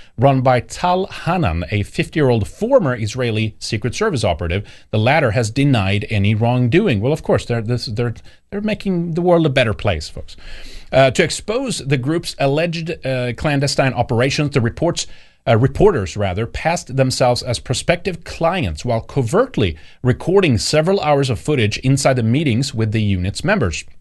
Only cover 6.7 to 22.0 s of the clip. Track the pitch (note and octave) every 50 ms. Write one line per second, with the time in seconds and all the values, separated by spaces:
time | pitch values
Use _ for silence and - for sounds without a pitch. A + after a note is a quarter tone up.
6.7 | A#2 F3+ A#3 F#3 A#2+ G2 G#2+ C3+ D#3 - - - F#3+ - - - A#2+ A2+ G#2 A2+
7.7 | B2 A#2+ - - G#2 A#2+ A#2+ A#2+ A#2 - - - - - _ _ - G#3 G#3 G#3+
8.7 | G3+ G3+ - G3 F#3 E3+ E3+ F3 D#3 F3 E3+ F3+ E3+ F3 D#3+ D3+ C3 C3+ B2 A2+
9.7 | G2 - - G#2 F2 D#2 - - - - - - - - - - - - - -
10.7 | - - - - - C3 C3+ C3 A#2 - E3+ - - - - - G#3+ C4 C#4 A#3+
11.7 | E3 - B2 C3+ D3 B2+ B2 C#3+ D#3+ E3+ E3+ - - - C#3 C#3 C#3 D#3 E3+ F3
12.7 | D#3+ E3+ D#3+ E3+ D#3+ - - C3 C3 B2+ B2 B2 A2+ - - D#3 C#3+ C#3 C#3+ C#3
13.7 | - - C#3 C3 - A#2+ A#2 - B2 A2+ B2+ C#3+ - - D3 C#3 - C3 A2 A2+
14.7 | - - D#3 E3+ E3 - - - - - - - _ _ - C3 A#2 A2 B2+ C3+
15.7 | - - F3 G#3 F3+ A#2 F#2+ - - G#2 G2+ F#2+ F2+ G2+ A#2 - - - - D#3+
16.7 | F3 E3+ - - C3 C#3 C3 C3 - - C3+ B2 B2 - - B2+ A2+ - - -
17.7 | B2+ - - - E3+ E3+ - G3 E3+ - - - - - E3 E3 F#3 F#3 B2 F2
18.7 | D2+ - - A#2+ A2+ A2+ - - - C#3 B2 A2 D#3 G#3 C4+ C4+ - - A2 F2
19.7 | D2+ - - - - - - B2 B2 - - E3+ F#3 G3+ F#3+ D3+ A#2 G2+ - -
20.7 | - D3+ D#3 F#3+ G3 G3 - D3+ D3 C#3 C3+ B2 A2+ - - D3 D3+ B2+ G#2+ G2+
21.7 | - - - C3 C#3 C#3